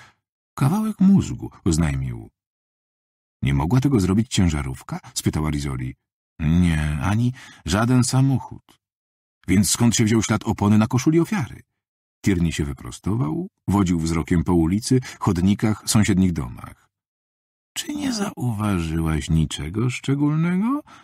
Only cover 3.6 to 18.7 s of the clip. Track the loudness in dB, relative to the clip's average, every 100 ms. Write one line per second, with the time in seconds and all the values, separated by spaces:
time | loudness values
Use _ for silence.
3.6 | 2 2 2 2 2 0 0 0 2 0
4.6 | -4 -10 -12 -12 -10 -6 -4 -2 -2 -4
5.6 | -4 -6 -8 -12 _ _ _ -4 0 2
6.6 | 2 2 -2 -2 -2 0 0 -4 -12 -14
7.6 | -4 0 2 2 2 2 2 0 -4 -16
8.6 | _ _ _ _ _ _ _ _ 0 2
9.6 | 2 2 2 4 2 2 2 -2 -2 0
10.6 | 2 4 2 0 2 2 2 -2 -6 -10
11.6 | -20 _ _ _ _ _ -2 0 0 -2
12.6 | -4 -6 -12 -10 -4 -2 -2 -4 -8 _
13.6 | 0 2 2 0 0 -2 0 0 2 2
14.6 | 2 0 0 0 0 -4 -2 2 2 2
15.6 | 0 -2 0 2 4 2 2 0 -6 -12
16.6 | -18 -20 _ _ _ _ _ _ _ _
17.6 | _ -12 -10 -6 -4 -4 -6 -6 -4 -2
18.6 | -2